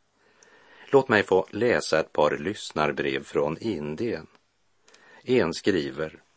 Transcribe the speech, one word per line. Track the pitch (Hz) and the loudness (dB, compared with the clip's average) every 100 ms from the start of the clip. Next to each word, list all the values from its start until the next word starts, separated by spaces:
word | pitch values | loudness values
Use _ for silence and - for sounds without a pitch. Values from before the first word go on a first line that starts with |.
| _ _ _ _ _ - _ - - | _ _ _ _ _ -20 _ -20 2
Låt | 139 131 | 4 6
mig | 107 | 2
få | 95 92 - | 4 2 0
läsa | 104 120 82 - 78 | -2 0 0 2 0
ett | 80 | 0
par | - 76 71 | 2 0 0
lyssnarbrev | 78 104 - - 76 69 69 67 | -6 -8 -8 -2 -2 -2 -4 -4
från | 69 76 73 80 | -4 -2 -2 -4
Indien. | 113 87 76 78 117 82 - _ _ _ _ _ _ - _ - | -6 -6 -6 -6 -6 -6 -10 _ _ _ _ _ _ -20 _ -12
En | 123 127 85 | 0 2 2
skriver: | 80 - 92 71 67 80 - _ | 0 0 0 0 -4 -8 -10 _